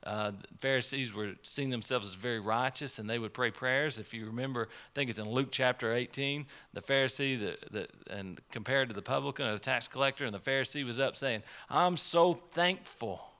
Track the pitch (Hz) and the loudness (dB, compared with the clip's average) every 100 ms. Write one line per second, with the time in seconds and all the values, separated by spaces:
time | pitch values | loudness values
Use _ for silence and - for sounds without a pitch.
0 | - 107 104 101 - - 135 131 117 139 | -4 -2 -2 -4 -12 -4 2 2 2 -2
1 | 127 104 104 - - - 139 123 - 127 | -2 -2 -6 -6 -6 -4 -2 -2 0 0
2 | 101 92 117 117 104 110 131 - 143 - | 0 -6 -4 -2 2 2 2 -2 -4 -4
3 | 107 117 110 - 123 - 131 131 151 113 | -2 -2 -2 0 -2 0 2 2 2 -2
4 | 104 113 110 113 131 127 110 - - - | -8 -8 -6 -4 -2 -2 -4 -8 -10 -4
5 | 135 107 107 123 139 - 127 123 117 117 | -2 -2 0 0 0 4 2 4 2 0
6 | 127 - 139 143 143 - - 101 - 135 | 0 -2 -2 -2 -6 -14 -10 -10 2 4
7 | 131 - 139 127 101 - - 104 90 - | 4 2 0 0 -2 -4 -8 -6 -6 -10
8 | - 98 95 90 - 123 107 135 131 101 | -10 -8 -8 -10 -10 -10 0 2 2 -2
9 | - 139 139 135 131 104 - 127 - 127 | -2 0 0 -2 -2 0 0 0 0 0
10 | 135 131 131 101 - 135 127 147 135 117 | 0 2 -4 -2 0 0 0 -2 -2 0
11 | 135 - 135 110 - - - 143 180 175 | 0 0 -2 -2 -4 -18 -2 4 4 4
12 | - 170 170 175 - - 175 185 - - | 4 8 6 6 -2 2 2 2 -8 -8
13 | 113 90 - - | -6 -6 -10 -20